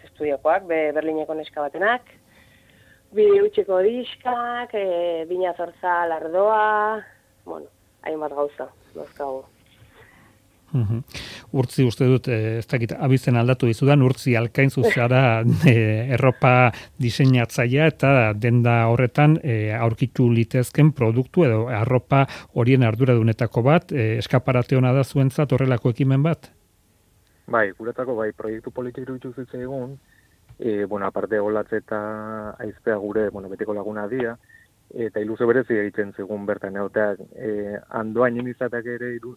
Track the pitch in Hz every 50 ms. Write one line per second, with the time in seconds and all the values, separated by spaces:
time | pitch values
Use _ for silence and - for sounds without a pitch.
0 | - - _ - 151 151 139 135 - 151 170 196 196 170 165 160 156 151 147 151
1 | 151 160 156 156 151 151 156 156 151 - - 151 147 143 - 160 190 220 240 247
2 | - - - _ _ _ _ _ _ _ _ _ _ _ _ _ _ _ _ _
3 | _ _ 196 208 214 202 202 196 202 208 - 214 190 196 185 185 190 220 233 254
4 | 233 - - - - 247 247 240 240 240 240 240 247 233 - 208 196 190 175 170
5 | 175 175 170 160 160 160 180 180 185 180 170 - 175 170 - _ - 180 175 170
6 | 175 170 160 156 156 160 165 185 202 214 220 214 214 214 214 214 208 214 220 214
7 | 202 - - _ _ _ _ _ _ - - 156 147 - _ _ _ _ _ _
8 | - - 160 156 151 147 143 143 147 143 - - 135 135 - _ _ _ - 160
9 | 147 - _ - 143 139 131 135 135 - _ _ _ _ _ _ - _ _ -
10 | - - _ _ _ _ _ _ _ _ _ _ _ _ - 131 113 98 117 113
11 | - - - - - - - - - - - 139 123 - - - 131 120 104 -
12 | 135 127 131 123 - 131 120 110 110 110 113 113 110 - - 120 117 107 - -
13 | 156 131 131 131 - 135 123 117 117 123 131 - - 117 113 - 135 135 147 147
14 | 127 127 131 - - 139 120 113 117 113 - - 135 135 - 139 120 113 - 131
15 | 120 120 127 131 135 120 113 113 117 123 113 101 160 147 113 113 110 107 107 107
16 | 117 135 127 113 131 131 - - - 127 127 127 127 120 - - - - - -
17 | 127 117 - - 139 131 131 123 117 - - - 120 120 127 143 160 160 147 -
18 | - 135 139 131 113 107 107 104 113 120 117 120 117 120 117 117 113 113 117 120
19 | 127 120 - 151 147 151 156 165 - 135 113 107 107 107 107 117 117 117 110 -
20 | 135 117 - - 127 120 120 113 113 - - 127 120 - - - 147 156 143 -
21 | 120 110 113 127 127 - - 180 170 127 113 110 113 123 127 101 113 120 127 123
22 | - - 139 139 135 - - - - - - - 117 120 135 127 127 113 107 110
23 | 135 131 123 117 110 113 107 - 123 110 - 120 117 135 156 175 - - 165 139
24 | 110 110 110 117 - - - 110 - - 127 123 120 - 139 131 127 127 127 139
25 | 131 - - 143 135 135 - - 151 127 131 123 135 131 127 117 - 131 113 -
26 | 139 135 135 135 143 170 156 - - - _ _ _ _ _ _ _ _ _ _
27 | _ _ _ _ _ _ _ _ _ - 117 113 107 98 90 - 110 117 - -
28 | 127 127 123 110 110 107 107 - - 110 110 110 - 120 117 - 123 123 120 135
29 | 131 127 131 127 - 131 123 - 127 - - 127 123 127 139 131 123 127 139 135
30 | _ _ _ _ _ _ _ _ _ _ - - - 117 104 101 101 95 104 101
31 | 98 98 - 98 98 92 110 104 101 107 107 107 104 - 110 107 - - 110 107
32 | 104 107 110 107 107 110 110 110 107 107 - - - 107 98 _ _ 117 110 101
33 | 101 104 101 110 107 101 95 101 98 95 95 90 107 107 104 104 95 107 107 107
34 | 104 101 123 131 123 113 120 - _ _ _ _ _ _ _ _ _ - - 120
35 | 117 107 - 107 107 110 113 - 123 117 117 131 123 - 120 104 104 104 - -
36 | 104 98 - - 98 92 107 101 101 104 101 98 - 98 95 101 101 95 - 110
37 | 107 104 98 92 - - - - 131 110 104 104 104 101 104 101 - _ - 113
38 | 110 110 107 117 127 123 117 120 123 127 120 - 127 120 120 120 113 120 120 117
39 | 123 123 120 117 117 120 123